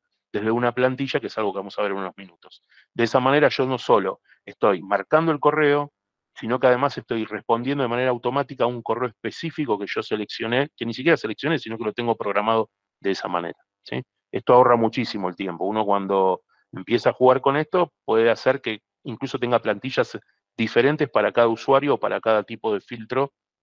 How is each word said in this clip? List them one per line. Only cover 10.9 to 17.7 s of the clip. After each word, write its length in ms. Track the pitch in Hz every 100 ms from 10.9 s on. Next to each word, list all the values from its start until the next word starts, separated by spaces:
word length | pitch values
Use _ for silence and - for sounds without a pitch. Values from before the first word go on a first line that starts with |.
siquiera 240 | 117 143 156
seleccioné, 440 | 113 - 147 160
sino 180 | 110 110
que 60 |
lo 80 | 107
tengo 240 | 101 120 113
programado 540 | 104 101 107 113 104 _ _ _
de 140 | 98
esa 160 | 95 98
manera, 300 | 87 85 - _ _
¿sí? 180 | - 131 - _ _
Esto 220 | - -
ahorra 200 | 123 127
muchísimo 540 | 120 113 127 113 104 92
el 80 | 87
tiempo. 300 | 95 85 95
Uno 180 | 110
cuando 580 | 104 101 98 98 95 90 _ _ _
empieza 380 | 113 90 123 127
a 20 |
jugar 280 | - 127 131
con 160 | 139 143
esto 360 | 151